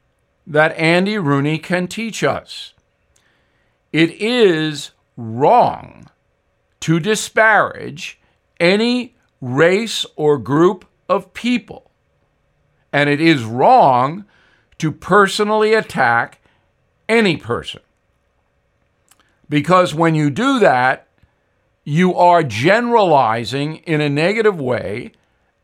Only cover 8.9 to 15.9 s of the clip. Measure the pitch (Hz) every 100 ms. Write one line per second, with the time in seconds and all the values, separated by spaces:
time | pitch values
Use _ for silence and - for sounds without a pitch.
8.9 | 247 240 _ _ _ 127 127 165 185 226
9.9 | - - - 151 147 110 143 180 208 -
10.9 | _ - 190 185 - 233 247 - - -
11.9 | _ _ _ _ _ _ _ _ _ _
12.9 | 143 143 143 165 151 110 120 165 254 170
13.9 | 123 131 170 202 _ _ _ _ - 160
14.9 | 147 - 208 196 - 208 214 214 220 -